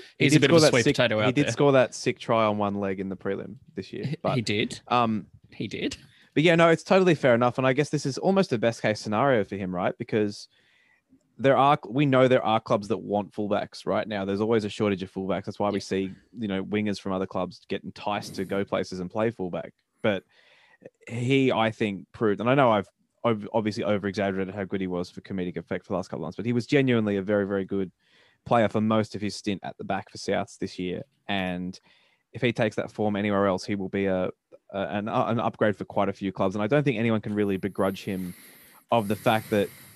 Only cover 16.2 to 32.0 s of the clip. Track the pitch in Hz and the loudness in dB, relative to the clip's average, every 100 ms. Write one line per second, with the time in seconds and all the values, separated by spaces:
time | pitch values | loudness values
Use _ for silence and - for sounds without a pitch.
16.2 | _ 117 107 95 92 104 104 98 98 92 | _ -10 -4 -4 -2 -2 -2 -4 -4 -4
17.2 | 95 98 90 - _ 98 - - - 104 | -4 -4 -6 -8 _ -10 -10 -10 -6 -6
18.2 | - - 92 98 101 98 95 92 90 110 | -6 -10 -6 -4 -4 -4 -6 -8 -8 -2
19.2 | 113 117 92 85 - _ _ _ 113 95 | -4 -4 -8 -8 -12 _ _ _ -2 -2
20.2 | - _ _ _ _ _ - _ - 117 | -6 _ _ _ _ _ -20 _ -12 -6
21.2 | 120 135 131 110 113 - 107 95 - - | 0 2 4 2 0 0 -4 -4 -12 -2
22.2 | 110 98 113 139 127 107 95 _ _ _ | 0 0 2 4 4 4 0 _ _ _
23.2 | 120 110 101 113 107 98 87 104 101 95 | -2 -2 -2 -2 -2 -2 -2 0 -2 -2
24.2 | 98 95 92 101 95 98 92 90 87 - | -2 -2 -6 -6 -6 -4 -4 -4 -6 -12
25.2 | - 98 90 85 - 92 - 92 95 65 | -10 -6 -6 -6 -8 -8 -4 -6 -6 -8
26.2 | 78 - 117 120 110 143 135 117 107 101 | -8 -6 -4 -2 2 2 4 2 2 0
27.2 | 95 104 98 98 92 98 92 - _ _ | 0 0 0 -2 -2 -4 -4 -8 _ _
28.2 | _ _ - 123 104 113 107 110 104 98 | _ _ 0 2 2 2 2 0 0 -6
29.2 | 104 - 104 95 - - 104 98 - - | -8 -6 -6 -6 -8 -12 -8 -8 -8 -12
30.2 | - 98 98 - 98 - 90 87 - _ | -4 -4 -4 -8 -10 -6 -8 -8 -12 _
31.2 | - 98 92 90 90 - _ _ | -6 -4 -4 -4 -8 -12 _ _